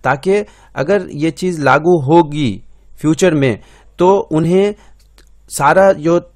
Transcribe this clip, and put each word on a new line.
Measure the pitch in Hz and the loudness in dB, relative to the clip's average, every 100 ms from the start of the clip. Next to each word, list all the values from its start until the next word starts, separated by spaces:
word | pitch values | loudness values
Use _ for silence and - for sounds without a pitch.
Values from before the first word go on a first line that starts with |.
ताकि | 131 135 185 202 208 _ - 139 | -2 -2 -2 -2 -4 _ -16 -10
अगर | 139 202 - | -2 -2 -4
ये | 147 160 | -6 -6
चीज़ | 160 185 165 | -4 -6 -2
लागू | 139 143 160 170 | 0 2 2 0
होगी | 131 170 156 147 131 95 - - - - | 4 2 2 -2 -4 -6 -14 -20 -20 -6
फ्यूचर | 151 160 185 | -2 0 0
में | 156 135 104 - - - - | 2 0 -2 -10 -20 -20 -2
तो | 180 196 - | 2 2 0
उन्हें | 160 160 185 202 208 - - _ _ _ - _ | -2 0 0 0 -4 -18 -20 _ _ _ -20 _
सारा | - 147 175 196 | -2 2 4 4
जो | 170 151 175 175 | 2 0 -2 -4